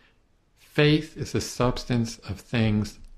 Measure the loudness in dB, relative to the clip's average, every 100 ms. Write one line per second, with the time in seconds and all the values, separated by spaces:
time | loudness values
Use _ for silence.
0 | _ _ _ _ _ _ _ 2 4 4
1 | 0 -10 -4 -4 -4 0 0 0 -2 -2
2 | -2 -6 -10 -10 -4 0 2 2 -2 -8
3 | -20